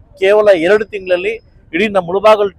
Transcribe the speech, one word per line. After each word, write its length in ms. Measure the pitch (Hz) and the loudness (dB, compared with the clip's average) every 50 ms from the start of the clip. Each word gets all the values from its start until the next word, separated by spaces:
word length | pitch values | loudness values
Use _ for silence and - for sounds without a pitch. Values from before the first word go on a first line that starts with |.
| _ _ _ - | _ _ _ -4
ಕೇವಲ 280 | 190 190 208 214 214 208 | 0 2 2 4 4 4
ಎರಡು 360 | 196 165 156 175 208 214 214 | 2 2 2 2 0 0 -2
ತಿಂಗಳಲ್ಲಿ 500 | - - 196 190 185 180 175 185 208 226 220 - _ _ _ _ _ - | -6 -10 -12 -6 -4 -4 -4 -4 -6 -8 -10 -14 _ _ _ _ _ -6
ಇಡೀ 140 | 170 208 220 | -4 -4 -2
ನಮ್ಮ 180 | 202 190 175 | -2 -4 -4
ಮುಳಬಾಗಲ್ 440 | 165 180 196 196 214 220 208 208 196 - | -4 -4 0 2 2 2 2 0 -4 -2